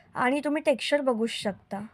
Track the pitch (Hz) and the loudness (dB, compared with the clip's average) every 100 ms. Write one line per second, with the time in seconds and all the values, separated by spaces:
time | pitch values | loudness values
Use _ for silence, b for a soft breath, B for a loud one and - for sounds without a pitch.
0 | b - 247 285 294 302 311 233 - 294 | b -2 2 2 0 0 2 0 2 0
1 | 262 226 226 - 214 190 - 196 214 | 2 0 -2 -2 -6 -6 -8 -12 -12